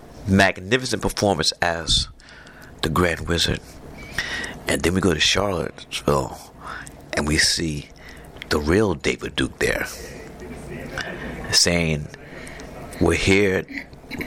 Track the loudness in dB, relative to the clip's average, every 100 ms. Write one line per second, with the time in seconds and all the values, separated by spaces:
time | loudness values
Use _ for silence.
0 | -20 -8 2 6 6 4 0 0 2 0
1 | 0 2 2 4 2 0 0 0 0 0
2 | 0 -6 -20 -20 -20 -20 -20 -4 0 4
3 | 4 2 0 2 2 0 -6 -18 -18 -16
4 | -10 -6 -4 -4 -6 -6 -2 0 2 4
5 | 4 4 4 4 2 0 -4 -8 -10 -4
6 | 2 2 0 -6 -16 -16 -12 -12 -14 -16
7 | -8 -4 2 4 4 2 0 -4 -8 -16
8 | -18 -18 -18 -12 -2 0 4 4 4 2
9 | 0 -2 -4 -2 -2 0 0 0 -4 -8
10 | -12 -14 -16 -14 -14 -12 -12 -12 -10 -8
11 | -8 -10 -10 -10 0 2 4 4 2 0
12 | -4 -12 -16 -16 -14 -14 -14 -14 -10 0
13 | 2 4 6 6 6 2 -2 -8 -12 -16
14 | -12 -2